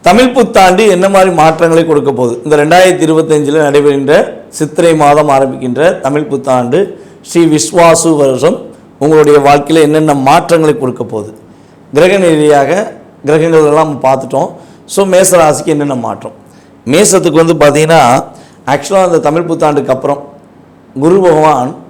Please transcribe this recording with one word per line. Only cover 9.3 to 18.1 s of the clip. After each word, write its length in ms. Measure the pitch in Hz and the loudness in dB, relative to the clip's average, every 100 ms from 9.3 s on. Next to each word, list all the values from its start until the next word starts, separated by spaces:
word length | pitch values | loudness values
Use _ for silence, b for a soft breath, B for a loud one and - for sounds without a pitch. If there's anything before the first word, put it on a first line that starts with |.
| 147 | 4
வாழ்க்கையில 420 | 139 143 143 160 | 4 2 2 0
என்னென்ன 340 | 147 156 156 | 2 0 0
மாற்றங்களை 640 | 139 135 160 180 165 160 151 | 0 2 0 2 0 0 -2
கொடுக்க 260 | 131 120 | -4 -6
போகுது? 300 | 110 110 104 - - B B B B | -10 -10 -12 -16 -20 B B B B
கிரக 220 | 135 180 196 | 0 2 2
ரீதியாக 760 | 180 156 151 147 135 180 214 - - - | 0 2 2 2 0 -2 -6 -12 -20 -12
கிரகங்கள் 400 | 135 156 165 160 | -4 -2 2 2
எல்லாம் 340 | 151 151 156 143 | 2 0 -2 -2
நம்ம 140 | 131 | -2
பார்த்துட்டோம். 360 | 131 120 135 180 - B B | -2 -4 -6 -6 -10 B B
So, 220 | - - 196 | -8 -4 0
மேச 300 | 185 185 180 | 0 2 2
ராசிக்கு 300 | 156 143 - | 2 0 -4
என்னென்ன 280 | 147 143 | -4 -4
மாற்றம்? 380 | 127 113 98 110 - - B B B - | -6 -8 -10 -14 -20 -20 B B B -2
மேசத்துக்கு 580 | 151 202 185 165 151 | 0 2 0 0 0
வந்து 100 | 165 | 0
பார்த்தீங்கன்னா, 680 | 160 147 139 156 165 127 | 2 2 2 2 2 4